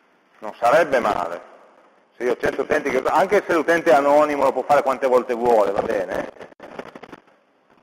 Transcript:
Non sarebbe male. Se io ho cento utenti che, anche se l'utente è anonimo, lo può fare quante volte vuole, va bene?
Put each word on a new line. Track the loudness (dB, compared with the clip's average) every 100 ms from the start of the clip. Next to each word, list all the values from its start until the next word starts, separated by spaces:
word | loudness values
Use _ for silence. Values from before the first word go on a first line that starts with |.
| _ _ _ _
Non | -16 -2
sarebbe | 2 4 2 0
male. | 0 -2 -4 -8 -14 -20 -20 _ _ _ _ _
Se |
io | -4
ho | -2
cento | -2 -4
utenti | -4 -2 -2
che, | -2 0
anche | 0 2 0 0
se |
l'utente | -2 0 0 4
è |
anonimo, | 2 4 4 2 2 0
lo |
può | 0
fare | 0 2
quante | 2 -2 2
volte | 2 0 -2
vuole, | 2 2 2
va | 0
bene? | -4 -4 -4 -6 -10 -14 -20 -20 -18 -18 -18 -20 -20 -20 _ _ _ _ _ _